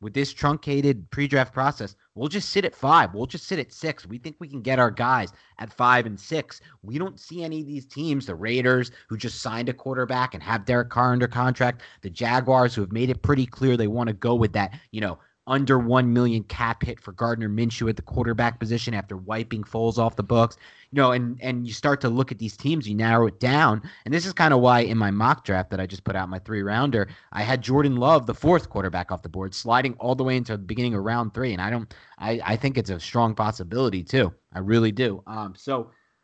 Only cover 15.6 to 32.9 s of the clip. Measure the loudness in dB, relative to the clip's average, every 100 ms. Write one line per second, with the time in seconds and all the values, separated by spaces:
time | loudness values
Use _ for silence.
15.6 | 4 4 4 4 4 4 2 0 -4 -4
16.6 | -4 -2 -6 -6 -14 -4 -2 -2 -2 0
17.6 | -2 0 -2 -4 -4 -4 -2 0 0 0
18.6 | -4 -4 -2 -6 -8 -12 -8 -8 -6 -8
19.6 | -6 -2 0 2 0 -2 2 4 4 0
20.6 | -20 -20 _ 2 4 2 -2 -6 -6 -4
21.6 | -6 -2 0 2 2 0 -2 -4 -8 -4
22.6 | -2 -2 -2 0 4 6 4 2 2 4
23.6 | 4 2 -4 -14 -4 -2 -2 2 4 6
24.6 | 6 6 4 2 0 2 2 0 0 -2
25.6 | -2 -6 -6 -8 -6 -6 -6 -8 -8 -6
26.6 | -2 0 2 0 -2 -6 _ -6 -2 -2
27.6 | 2 2 2 2 4 4 2 0 2 2
28.6 | 2 -4 -4 -4 -6 -8 -8 -8 -8 -8
29.6 | 0 2 2 -2 -2 0 0 0 -2 -6
30.6 | -6 -4 -2 -2 -2 -2 -4 -4 -4 -2
31.6 | -2 -4 -6 -16 -20 _ -6 -4 -2 -2
32.6 | 0 -2 -4